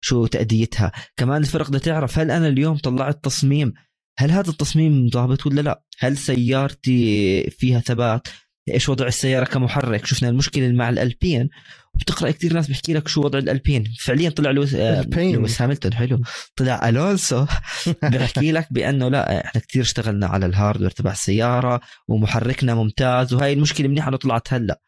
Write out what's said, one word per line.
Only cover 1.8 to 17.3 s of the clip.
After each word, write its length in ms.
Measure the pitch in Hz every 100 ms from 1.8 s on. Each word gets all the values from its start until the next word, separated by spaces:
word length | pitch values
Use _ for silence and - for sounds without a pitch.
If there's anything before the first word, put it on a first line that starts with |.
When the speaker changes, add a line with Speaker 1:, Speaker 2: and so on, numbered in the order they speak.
| 160 160 131 151
Speaker 1:
هل 120 | 160
أنا 160 | 147 160
اليوم 300 | 135 151 151
طلعت 460 | 139 127 135 147
تصميم، 500 | 139 - 135 143 139 - _ _ _ -
هل 120 | 139
هذا 180 | 180 190
التصميم 600 | 156 147 156 156 143 123
ضابط 360 | 120 123 131 -
ولا 160 | 139
لا؟ 220 | 147 - _ -
هل 180 | 127 139
سيارتي 1300 | - 127 120 131 139 - - 127 113 104 101 95 -
فيها 300 | - 127 123
ثبات؟ 480 | - 120 120 110 - - _ _ -
إيش 200 | - 139
وضع 180 | 131 127
السيارة 380 | 123 135 131 123
كمحرك؟ 600 | 139 123 131 127 110 -
شفنا 240 | - 123
المشكلة 420 | 120 143 - 127
مع 180 | 123 120
الألبين، 600 | 120 123 120 185 143 135 - - - _ -
وبتقرأ 360 | - - -
كتير 220 | 156 175
ناس 140 | 165 151
بيحكي 260 | 131 -
لك 140 | 156 156
شو 160 | -
وضع 160 | 143 139
الألبين. 440 | 135 135 - 139 107 117
فعليًا 300 | - 131 170
طلع 220 | 156 143
لويس، 220 | 139 143
آه، 260 | 135 113 135
Speaker 2:
ألبين. 360 | - - 180 117
Speaker 1:
لويس 260 | 107 113
هاملتون، 320 | 123 143 156
حلو. 280 | 117 123 123 120 - - -
طلع 340 | 131 120 117
ألونسو 560 | 117 175 196 -